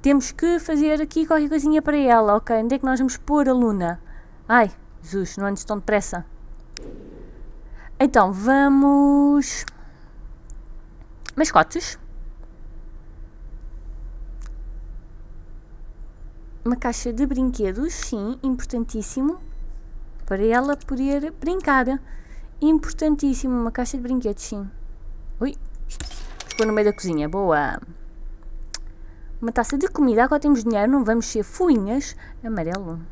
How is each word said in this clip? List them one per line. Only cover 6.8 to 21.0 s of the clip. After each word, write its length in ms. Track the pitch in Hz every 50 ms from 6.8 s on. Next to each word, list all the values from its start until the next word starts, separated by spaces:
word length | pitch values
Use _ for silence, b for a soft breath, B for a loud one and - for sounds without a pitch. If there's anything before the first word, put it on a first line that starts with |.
| - - - - - - - - - - - - - - - b b b b b b b b -
Então, 340 | 262 269 - 240 196 185
vamos... 1300 | 196 185 202 240 269 277 277 277 277 277 277 285 285 277 285 285 285 285 285 285 285 285 277 - - - - - b b b b b b b b b b - - - - - - - - - - - - - - - - - - - - - - -
Mascotes. 640 | - 311 311 - 165 160 - - 339 - - - - - - - - - - - - - - - - - - - - - - - - - - - - - - - - - - - - - - - - - - - - - - - - - - - - - - - - - - - - - - - - - - - - - - - - - - - - - - - - - - - - - - - - - - - - - - - - -
Uma 120 | 233 247
caixa 360 | 247 - 247 233 - - 247
de 140 | 233 226 285
brinquedos, 680 | 269 269 247 262 254 247 220 214 190 185 214 277 339 -
sim, 440 | - - - - 214 196 214 254 254
importantíssimo. 1000 | - 269 254 247 - - - 240 226 - - 220 208 - - 262 262 302 349 359 - - - - - - - - - - - - - - - - -
Para 180 | - 196 190 202
ela 320 | 226 226 247 262 285 285
poder 540 | 285 - - 277 247